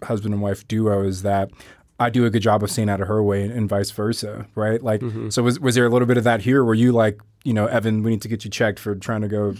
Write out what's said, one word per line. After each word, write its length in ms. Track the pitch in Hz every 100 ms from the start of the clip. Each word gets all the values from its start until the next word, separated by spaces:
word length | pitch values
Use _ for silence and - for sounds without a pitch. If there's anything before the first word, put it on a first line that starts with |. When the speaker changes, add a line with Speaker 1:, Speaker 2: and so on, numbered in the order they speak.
Speaker 1:
husband 300 | - 110 110
and 80 | 101
wife 240 | 101 95 -
duo 360 | 110 107 101
is 180 | 98 92
that 300 | 101 98 98 - - - _ -
I 100 | 120
do 160 | 123
a 60 | 117
good 100 | 110
job 220 | 110 104
of 80 | 104
staying 180 | - 104
out 120 | 98
of 60 | 92
her 140 | 107
way 220 | 101 98
and, 80 | 101
and 160 | 120 104
vice 220 | 101 101
versa, 560 | - 107 117 104 104 104
right? 260 | 110 107 113
Like, 200 | 131 135
Speaker 2:
Mm-hmm. 280 | 127 110 110
Speaker 1:
so 140 | 123
was, 160 | 120 123
was 160 | 131
there 100 | 120
a 40 | 120
little 180 | 123 120
bit 100 | 123
of 60 |
that 180 | 117 113
here? 220 | 120 139
Were 100 | 120
you 180 | 110 123
like, 300 | 117 110 104 - _
you 100 | 139
know, 140 | 110 104
"Evan, 340 | 120 110 110
we 100 | 110
need 100 | 107
to 40 | 107
get 160 | 113
you 60 | 107
checked 300 | - 110 95
for 160 | 107
trying 260 | 98 110 110
to 60 | 104
go 260 | 104 104